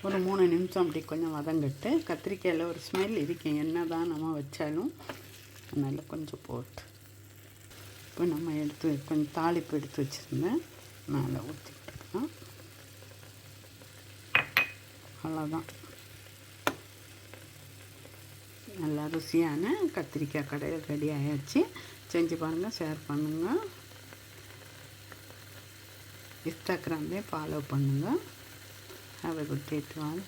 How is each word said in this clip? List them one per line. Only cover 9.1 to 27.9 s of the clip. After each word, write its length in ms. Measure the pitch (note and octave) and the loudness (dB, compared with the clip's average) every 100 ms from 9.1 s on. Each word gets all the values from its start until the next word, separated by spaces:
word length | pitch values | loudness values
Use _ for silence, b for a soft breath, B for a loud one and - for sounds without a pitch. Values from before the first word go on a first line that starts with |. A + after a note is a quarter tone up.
| D3+ D3 E3+ | 2 4 4
தாளிப்பு 380 | E3 F3 D#3+ C3+ | 4 4 2 -2
எடுத்து 260 | C#3 - | -2 0
வச்சிருந்தேன், 580 | C#3 - - C3 E3+ C#4 - - - - - | 0 -2 -2 0 4 2 0 -14 -16 -14 -2
மேலே 260 | C#3+ C3 C3 B2 | 0 2 0 -4
ஊத்திக்கலாம். 840 | - - - - - - F#3 D4 - - - - - - - - - - - - - - - - - - - - - - - - - - - - - | -10 -12 -14 -12 -12 -6 -2 -2 -6 -16 -16 -18 -18 -18 -18 -18 -16 -18 -18 -18 -18 -18 -18 -18 -18 -18 -18 0 2 6 4 4 -2 -16 -16 -16 -8
அவ்வளோதான். 440 | D#3+ D#3+ D3+ D#3+ D#3+ - - - - - - - - - - - - - - - - - - - - - - - - - - - - - - F#3+ | -2 0 0 0 -4 -12 -14 -16 -16 -16 -16 -16 -18 -2 -2 -2 -12 -18 -18 -18 -16 -16 -16 -18 -16 -16 -16 -16 -16 -16 -16 -18 -18 -16 -12 -4
நல்லா 260 | D#3 D3 D3+ E3 | 0 0 0 -2
ருசியான 600 | - E3 E3 D3 G3 G4+ F4+ - | 4 6 6 4 2 4 4 2
கத்திரிக்காய் 520 | C#3 D3+ D3 D3+ C#3+ | -2 0 0 0 0
கடையல் 360 | C#3+ D3 D#3+ - | -2 0 -2 0
ரெடி 200 | D3 D3+ D3 | 0 2 2
ஆயாச்சு. 440 | C#3+ C#3+ - C4+ F4+ B B B - | 2 2 2 4 4 B B B 0
செஞ்சு 240 | E3+ E3 E3 | 4 4 4
பாருங்க, 280 | D#3+ D#3+ G3+ - | 2 2 0 0
ஷேர் 260 | D#3+ D#3 D#3 | -2 -2 -2
பண்ணுங்க, 360 | D3 D3+ D#3 F3+ E4 G#4 - - - - - - - - - - - - - - - - - - - - - - - - - - - D#3+ | 0 2 2 4 2 0 -10 -16 -16 -16 -16 -16 -16 -16 -16 -16 -16 -16 -16 -16 -16 -16 -16 -16 -16 -16 -18 -18 -16 -16 -16 -16 -8 -8
Instagram-லே 680 | D#3+ - F3 F3 D#3+ D3+ F#3 G#3 | -6 -2 0 0 0 0 -2 -2
ஃபாலோ 320 | E3 D3+ D3+ C#3 | -4 0 -2 2
பண்ணுங்க. 440 | C#3 C#3 | 4 6